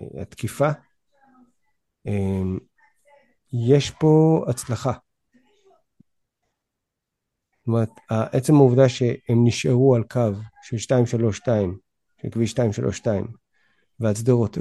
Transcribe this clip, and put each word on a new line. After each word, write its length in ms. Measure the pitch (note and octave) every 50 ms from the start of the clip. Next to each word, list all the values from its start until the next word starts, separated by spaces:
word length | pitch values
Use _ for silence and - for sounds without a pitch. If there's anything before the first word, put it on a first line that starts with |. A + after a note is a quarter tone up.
| - - - C#2
התקיפה, 480 | G2 - - - - G#2+ - - C#3 D3+ D3 - _ _ _ _ _ _ _ _ _ _ _ _ _ _ _ _ _ _ _ _ _ _ _ _ -
אמ, 520 | G#2+ G#2 G2+ G2 F#2+ G2 F#2+ F#2 F#2 F#2 - - _ _ _ _ _ _ _ _ _ _ _ _ _ _ _ _ _ B2+
יש 380 | A#2+ A2+ A#2+ C#3 C#3+ C3+ -
פה 540 | - - D#3+ D#3 D#3 D#3 D#3+ D#3+ D#3+ - - -
הצלחה. 440 | B2+ - - - A#2+ - - C3+ -
זאת 80 | - _ _ _ _ _ _ _ _ _ _ _ _ _ F#4+ F4 _ _ _ _ _ _ _ _ _ _ _ _ _ _ _ _ _ _ _ _ _ _ _ _ _ _ _ _ _ _ _ _ _ _ _ _ _ _
אומרת, 240 | A#2 A2+ A#2 A2+ A2 - - - -
ה-, 260 | A2+ A2 A2 - -
עצם 180 | C3+ B2+ - D3+
העובדה 340 | C#3+ C#3 B2+ A#2+ C3 C3+ B2+
שהם 560 | B2+ - B2+ A#2 - - - - A#2 A#2 A#2+
נשארו 500 | A#2+ A2 - - D3 B2+ B2 C3 C3+ B2+
על 80 | A#2 G#2
קו 280 | - - B2+ A#2+ G#2+ G2 G#2 A2 A2 - _ -
של 160 | - B2+ G#2+
שתיים 280 | - - C3+ B2 A#2+
שלוש 300 | B2 B2 A2+ A#2 A2 F#2+
שתיים, 420 | - - C3 A#2 G#2+ G2+ F2+ - - _ _ _ _ _ _ _ _ -
של 80 | A#2
כביש 200 | - A2+ A#2 A2
שתיים 220 | - - A#2+ G#2+ G2+
שלוש 240 | A#2+ B2 A#2+ G2+
שתיים, 300 | - - B2 G#2 F#2+ - - A2+ - _ _ _ _ _ _ _ _ _ _ _ -
ועד 160 | A2+ A2 G2+
שדרות, 420 | A2 A2+ B2 B2 A#2+ A2+ G2+ - -